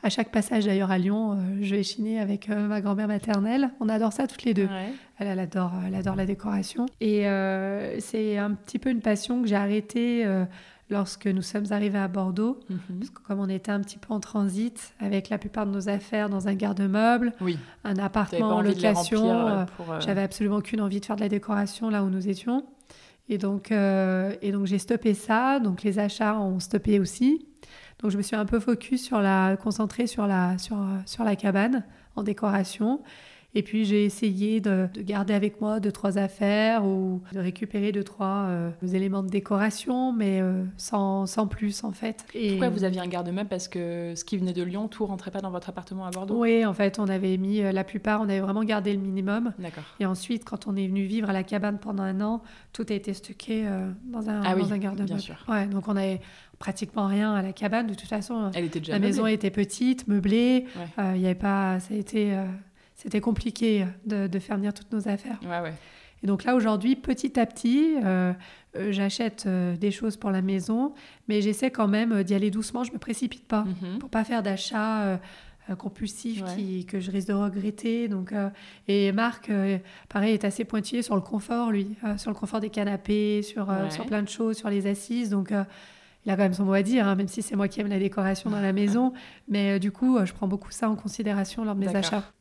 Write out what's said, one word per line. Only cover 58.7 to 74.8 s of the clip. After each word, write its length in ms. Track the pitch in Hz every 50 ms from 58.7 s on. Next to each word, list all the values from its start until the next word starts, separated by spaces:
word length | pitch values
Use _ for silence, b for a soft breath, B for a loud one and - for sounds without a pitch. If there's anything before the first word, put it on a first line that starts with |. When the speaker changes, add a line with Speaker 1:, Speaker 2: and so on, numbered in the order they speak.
| - 170
Speaker 2:
déjà 140 | 156 156 208
Speaker 1:
la 60 | 202
maison 240 | 196 240 254 269 220
Speaker 2:
meublée. 100 | 220 220
Speaker 1:
était 180 | 214 208 190
petite, 560 | 196 214 202 202 - - 247 254 262 254 -
meublée. 580 | - 202 202 180 202 208 233 240 247 254 254 254 254 B
Speaker 2:
Ouais. 280 | 180 175 170 - - 202
Speaker 1:
Euh, 100 | 185 190
il 60 | 185
y 40 | 185
avait 80 | 185 180
pas, 440 | 185 202 202 196 196 196 190 185 185
ça 140 | 185 185 214
a 40 |
été, 360 | 214 202 - - 220 208 208 196
euh, 100 | 190 190 185 185 196 196 - b b b b b
c'était 260 | - - 202 214 208
compliqué 640 | 208 233 214 - - 240 214 - 226 226 214 202 190 185 185 185 -
de, 220 | 220 214 202 196
de 120 | 190 180 196
faire 180 | 185 - 208
venir 160 | 196 202 208 202
toutes 180 | - - -
nos 160 | 233 214 190
affaires. 320 | 208 196 196 - 262 233 202 -
Speaker 2:
Ouais, 160 | 180 175 175
ouais. 120 | 175 156 160 B B B B B B B B B -
Speaker 1:
Et 40 |
donc 160 | 196 202 185 -
là, 100 | 247 254
aujourd'hui, 400 | 254 214 220 214 196 190 247 269
petit 440 | 254 - - 254 - - 269 - 254
à 60 | 226
petit, 480 | 226 - - - 233 247 285 311 330 311 277 214
euh, 300 | 190 185 185 185 180 180 180 B B B B B _ -
euh, 160 | - 190 214
j'achète, 520 | 196 196 196 196 196 - 233 220 214 - -
euh, 320 | 202 185 185 180 175 175
des 140 | 165 190 208
choses 260 | 196 - 233 220 202
pour 140 | 214 - 202
la 100 | 190 190
maison, 520 | 185 190 196 190 185 - 220 233 262 294 285 B B B B B B
mais 140 | - 214 208 196
j'essaie 260 | 214 208 208 262 262
quand 180 | 254 - 220
même, 240 | 202 202 208 226 233
euh, 120 | 226 202 196
d'y 100 | 175 208
aller 160 | 196 208 208
doucement. 340 | 196 220 214 - - 240 247
Je 80 | 240
me 60 | -
précipite 500 | - - - 220 - 262 240 - - -
pas 180 | _ 226 208 208
Speaker 2:
Mhm. 340 | 185 185 180 185 180 185 240
Speaker 1:
pour 100 | 269 262
pas 140 | - 220 220
faire 180 | 220 240 226
d'achats, 600 | 196 202 190 190 - - - 220